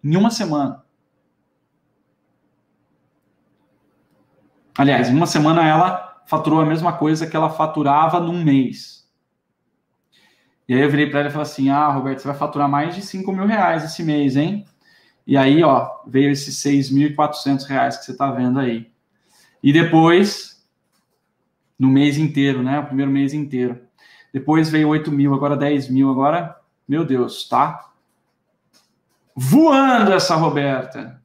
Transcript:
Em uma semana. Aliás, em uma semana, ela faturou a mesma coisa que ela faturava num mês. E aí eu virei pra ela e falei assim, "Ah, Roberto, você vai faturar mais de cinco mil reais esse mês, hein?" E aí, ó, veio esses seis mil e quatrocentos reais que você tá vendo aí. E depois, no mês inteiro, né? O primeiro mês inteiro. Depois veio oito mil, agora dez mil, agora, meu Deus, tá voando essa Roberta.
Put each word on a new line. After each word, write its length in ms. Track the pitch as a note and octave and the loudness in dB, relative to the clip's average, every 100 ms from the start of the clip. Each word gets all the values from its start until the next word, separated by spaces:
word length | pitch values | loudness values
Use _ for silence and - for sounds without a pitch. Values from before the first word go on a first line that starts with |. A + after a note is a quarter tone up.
Em 140 | D3 F3 | 0 2
uma 140 | A3+ | 2
semana. 540 | A3+ F#3+ D3 C3+ C3 _ _ _ _ _ _ _ _ _ _ _ _ _ _ _ _ _ _ _ _ _ _ _ _ _ _ _ _ _ _ _ _ _ _ _ _ _ _ _ - | 0 -4 -4 -4 -8 _ _ _ _ _ _ _ _ _ _ _ _ _ _ _ _ _ _ _ _ _ _ _ _ _ _ _ _ _ _ _ _ _ _ _ _ _ _ _ -2
Aliás, 320 | C#3 B2+ A#2 | 0 2 2
em 80 | C3+ | 0
uma 100 | E3+ | 0
semana, 400 | E3+ D3+ E3 D#3+ | 0 2 2 2
ela 560 | D#3 F#3 - - - _ | 2 2 -2 -12 -20 _
faturou 340 | D#3 D3+ D#3 | -4 0 0
a 60 | D#3 | 2
mesma 260 | D#3+ F3 | 0 -2
coisa 340 | E3 D3+ D#3 D#3+ | -2 -2 -2 -4
que 80 | |
ela 160 | D#3+ D#3+ | -4 -4
faturava 680 | - D#3 D#3 C#3+ D3 D#3+ F3 | -2 -4 -2 0 2 2 0
num 240 | E3+ F3 | -4 -2
mês. 640 | D#3+ C3+ B2 - - - _ _ _ _ _ _ _ _ _ _ _ _ _ _ _ _ - | 2 2 0 -6 -18 -20 _ _ _ _ _ _ _ _ _ _ _ _ _ _ _ _ -2
E 60 | |
aí 60 | B2+ | 2
eu 100 | D3 | 2
virei 180 | C#3+ C#3+ | 2 0
pra 100 | C#3+ | 0
ela 80 | D3 | -2
e 40 | |
falei 100 | D3 | -4
assim, 280 | D3 - C3+ | -8 -2 0
"Ah, 180 | C#3 D3+ | 2 0
Roberto, 320 | C#3 C3 C3 | 0 -4 -6
você 80 | C#3 | -8
vai 80 | C#3+ | -6
faturar 320 | C#3 D3 C#3+ | -6 -2 0
mais 260 | C#3+ D#3 | 0 -2
de 80 | F3+ | -8
cinco 300 | G3+ F#3+ F#3+ | -10 -10 -6
mil 140 | F#3+ G3+ | -2 -2
reais 360 | A3 F3+ E3 | 0 0 0
esse 180 | D#3 - | -6 -8
mês, 340 | E3 D3 C#3+ C3 | -4 0 0 0
hein?" 300 | D#3+ G#3 - _ _ _ _ _ - | -2 -4 -12 _ _ _ _ _ -2
E 100 | C3+ | 2
aí, 260 | C3+ D3+ | 4 4
ó, 380 | D#3+ C3 A2 - - | 4 2 -2 -12 -4
veio 240 | C3 C#3+ | 0 0
esses 280 | C#3 - C#3 | 0 -6 -6
seis 320 | C#3+ C#3 B2+ | 0 0 2
mil 180 | C3+ D3 | 0 0
e 60 | |
quatrocentos 520 | D3 D3+ D3+ C#3 C3+ C#3 | 0 -2 -2 -2 -4 -2
reais 300 | C#3 B2 - | -2 -2 -4
que 80 | |
você 120 | - B2+ | -14 -6
tá 140 | C#3 | -4
vendo 280 | B2 B2 C3 | -2 -2 0
aí. 320 | C3 A2+ A2+ _ _ _ _ _ _ _ | -2 -4 -10 _ _ _ _ _ _ _
E 100 | C3+ | 2
depois, 920 | D3+ E3 D#3+ D#3+ F3 G3+ - - - _ _ _ _ _ _ _ _ _ _ _ _ | 2 4 4 6 4 2 -2 -14 -20 _ _ _ _ _ _ _ _ _ _ _ _
no 100 | C3 | 2
mês 280 | C3+ C#3+ C#3 | 4 2 2
inteiro, 460 | D#3 C#3+ C#3 B2+ | -2 0 0 0
né? 160 | B2+ C#3+ | -2 -4
O 60 | C3+ | -4
primeiro 240 | C3 C#3 | -4 0
mês 240 | C#3 C#3 | 0 0
inteiro. 460 | D3+ D3 B2+ B2 B2 _ _ _ _ _ | -4 -6 -4 -4 -6 _ _ _ _ _
Depois 380 | C3+ C3+ D#3 D#3+ | -8 0 0 2
veio 180 | D#3 D3+ | 2 2
oito 220 | D3+ D3+ | 0 -2
mil, 220 | C#3+ C#3+ | 0 2
agora 220 | C#3 C#3+ C#3+ | 2 0 0
dez 320 | C#3+ D3 B2+ | 0 -2 -2
mil, 220 | C3 C3+ | 0 2
agora, 460 | C3 C#3 E3+ E3 - _ _ - | 2 0 0 -6 -14 _ _ -6
meu 180 | D3 | -4
Deus, 440 | D#3+ C3 A#2+ - - | 0 0 -2 -6 -4
tá 420 | B2+ D3 D3 - _ _ _ _ _ _ _ _ _ _ _ _ _ _ | 0 0 -4 -18 _ _ _ _ _ _ _ _ _ _ _ _ _ _
voando 800 | - C3 A3+ D#4+ C4+ C4+ A#3+ G#3 | -8 2 4 6 6 4 4 4
essa 220 | F#3+ - | 2 2
Roberta. 880 | D#3+ D#3+ C#3+ C#3+ C3+ - - A2 - | 0 0 0 -2 -2 -6 -12 -16 -20